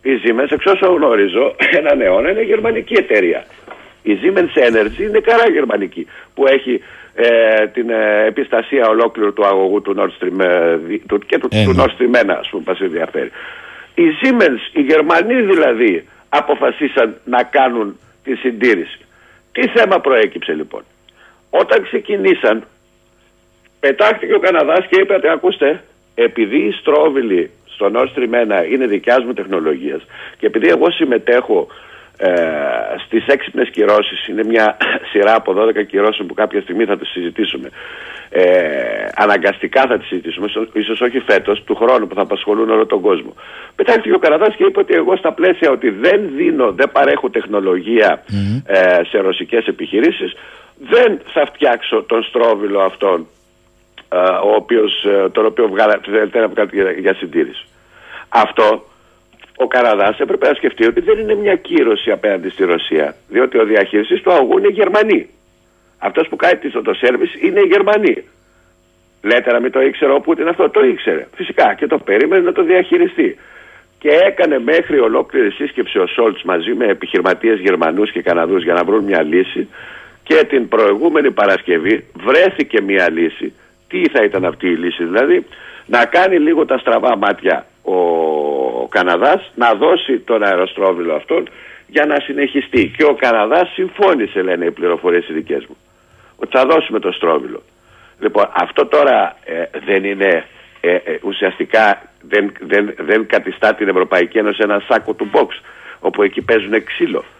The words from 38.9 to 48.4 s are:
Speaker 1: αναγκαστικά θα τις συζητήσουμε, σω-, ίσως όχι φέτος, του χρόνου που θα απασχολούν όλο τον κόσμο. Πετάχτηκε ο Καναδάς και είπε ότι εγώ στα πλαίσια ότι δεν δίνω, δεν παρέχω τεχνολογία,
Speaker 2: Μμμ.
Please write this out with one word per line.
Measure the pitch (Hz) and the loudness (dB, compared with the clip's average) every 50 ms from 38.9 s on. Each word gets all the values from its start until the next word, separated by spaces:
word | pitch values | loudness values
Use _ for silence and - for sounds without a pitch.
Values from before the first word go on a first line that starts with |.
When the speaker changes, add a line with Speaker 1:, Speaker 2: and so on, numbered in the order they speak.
| 55 53 52 50 - | -6 -6 -8 -8 -2
Speaker 1:
αναγκαστικά | - 104 104 104 95 90 98 98 - - 87 - 131 131 | 0 0 2 2 2 0 -2 -2 -2 -8 -2 0 0 2
θα | 127 123 | 2 0
τις | - - | -2 -4
συζητήσουμε, | - - 90 - 82 - - 98 | -6 -8 -8 -6 -8 -8 -8 -8
σω-, | 104 - 110 113 - - | -6 -6 -6 -8 -4 -4
ίσως | 107 104 104 113 104 | -6 -4 -4 -4 -2
όχι | 123 123 120 131 | -2 -2 -2 -4
φέτος, | - - 104 95 - - 101 - - | 0 0 0 0 2 0 -4 -4 -2
του | - 104 | -8 -4
χρόνου | - 113 120 131 117 107 | 0 2 2 2 2 0
που | 87 92 | -4 -4
θα | 98 | -4
απασχολούν | 98 - 104 95 - 104 104 107 110 110 | -4 -4 -4 -6 -2 -2 -2 0 0 0
όλο | 110 110 110 | 2 0 0
τον | 110 - 101 | 0 -2 0
κόσμο. | 90 107 92 82 - - - - - - - - - - _ | 2 0 0 0 -4 -12 -18 -20 -20 -20 -20 -20 -20 -20 _
Πετάχτηκε | - 392 480 466 - 440 427 - | -4 0 2 2 2 2 0 0
ο | 370 | 2
Καναδάς | - 320 302 320 - 214 208 | 2 2 2 4 2 0 2
και | - 370 | 2 0
είπε | - 381 - | 2 2 0
ότι | 381 - 180 | 0 0 0
εγώ | 165 160 - 190 | 0 4 4 2
στα | 185 - 165 - | 2 2 -4 -2
πλαίσια | - 165 185 175 - 165 151 | 2 2 2 2 2 2 2
ότι | 131 113 - 120 | 2 2 0 -2
δεν | 98 98 117 - 190 202 214 170 135 | -2 0 2 2 2 2 0 -2 -4
δίνω, | 139 - 165 - 135 127 110 | -2 0 0 0 2 0 0
δεν | 95 - 139 - | 2 0 -2 0
παρέχω | - 135 143 175 143 - - - | 2 2 2 2 2 0 -2 -4
τεχνολογία, | - 113 98 - 104 101 95 95 90 92 85 104 117 117 107 95 80 - - - | -4 -4 -4 -2 -4 -2 0 0 -2 -2 -2 0 2 4 4 4 2 0 -6 -8
Speaker 2:
Μμμ. | 101 101 | -6 -4